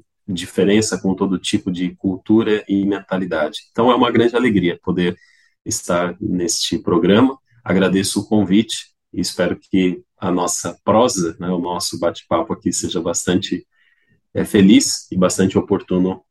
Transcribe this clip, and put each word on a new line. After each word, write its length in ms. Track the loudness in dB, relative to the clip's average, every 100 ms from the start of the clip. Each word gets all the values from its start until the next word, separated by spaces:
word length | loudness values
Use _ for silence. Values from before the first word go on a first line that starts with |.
| -18 _ -10
diferença, 720 | -8 -6 0 2 2 2 -2
com 140 | -2
todo 240 | -2 -2 -2
tipo 340 | -2 -4 -4
de 240 | -4 -6 -4
cultura 720 | -6 -4 0 2 2 -2 0
e 180 | -2 0
mentalidade. 720 | -4 -4 -4 -4 -4 -4 -6 -8
Então 200 | 0 2
é 40 | 4
uma 160 | 4
grande 240 | 4 2 2
alegria 440 | 2 2 0 -2
poder 340 | -4 -2 -2 -4 _ _ _ _
estar 540 | -10 -8 -2 -2 -2 -6
neste 600 | -4 -2 -2 -4 -4 -4
programa. 580 | 0 2 4 4 4 0 _ _
Agradeço 580 | -2 0 2 2 0 -4
o 60 | 0
convite 680 | 0 4 2 2 -4 -12 _ _
e 80 | -6
espero 360 | -6 -2 -2 -4
que 420 | _ 0 0 -2 -10 _
a 140 | -4
nossa 440 | -2 -2 -4 -8 -6
prosa, 540 | 0 2 2 0 -4 -4
né, 100 | -4
o 100 | -4
nosso 400 | -4 -6 -6 -4
bate-papo 520 | -4 -4 -4 -4 -4
aqui 220 | -6 -4
seja 260 | -4 -4 -4
bastante, 680 | -4 -4 0 -2 -2 -6 -8 _ _ _ _ _ _
é, 100 | -6
feliz 640 | 0 4 8 6 4 -4 -6
e 60 | 0
bastante 380 | 0 2 0 0
oportuno 680 | 0 -2 0 0 0 -4 _